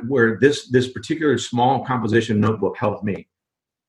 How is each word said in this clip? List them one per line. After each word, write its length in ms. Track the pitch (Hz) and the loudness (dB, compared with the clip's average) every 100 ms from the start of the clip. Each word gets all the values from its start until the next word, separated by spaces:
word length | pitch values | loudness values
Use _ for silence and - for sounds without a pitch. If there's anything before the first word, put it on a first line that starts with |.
| 120 | -2
where 300 | 135 113 101 | 2 2 4
this, 300 | 135 143 - | 2 2 0
this 180 | 127 127 | 0 0
particular 440 | 113 110 156 156 120 | -4 -8 -2 0 0
small 440 | - 120 123 131 | -2 0 2 0
composition 560 | 123 123 113 113 110 107 | -2 -4 0 0 0 0
notebook 380 | 110 107 95 - | 0 0 -4 -2
helped 260 | 107 98 | -4 -4
me. 240 | 104 87 - _ _ _ _ _ | -6 -8 -10 _ _ _ _ _